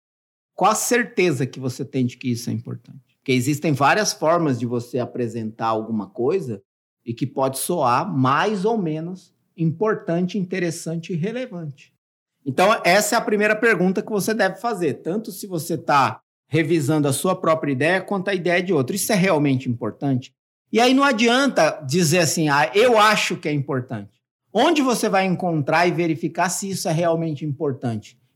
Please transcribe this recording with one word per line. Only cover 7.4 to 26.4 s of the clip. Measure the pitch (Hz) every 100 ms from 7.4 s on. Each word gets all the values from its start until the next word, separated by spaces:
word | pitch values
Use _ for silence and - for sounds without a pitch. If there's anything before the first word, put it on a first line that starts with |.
| 135 127
soar | - 175 127 123 185
mais | 147 127 143 196 208
ou | 202 233
menos | 165 156 170 185 - _ _ -
importante, | 165 160 214 208 - 170 180 214
interessante | 180 190 175 165 165 165 165
e | 170
relevante. | 190 233 254 175 156 131 _ _ _ _ _ _
Então, | - 127 190 220
essa | 175 196 208
é | 233
a |
primeira | 240 208 214
pergunta | 214 233 196 180 190
que | 208
você | 214 175
deve | 220 190 190
fazer, | 240 202 165
tanto | 113 156 208 220
se | - 208
você | 170 139 165
tá | - 143 120 - _ _ _
revisando | 156 160 170 139 156 143
a |
sua | 127 185
própria | 180 170 160 143
ideia | 131 151 185
quanto | 185 196 185
a |
ideia | 190 170 175
de | 180
outro. | 165 131 190
Isso | -
é | 208
realmente | 190 156 143 131 127
importante? | 117 113 - 143 127 - _ _ _ _
E | 208
aí | 247
não | 262
adianta | 277 220 233 247 277 - 165 - 135
dizer | 170 165 180
assim, | 156 - 156
"Ah, | 143 156
eu | 202 247 220
acho | 214 208 - 180
que | 165
é |
importante." | 147 131 135 - 110 101 _ _ _ _
Onde | 202 294 311
você | 262 214 220
vai | 190
encontrar | 190 165 185 160 139 160 180
e |
verificar | 156 170 151 160 175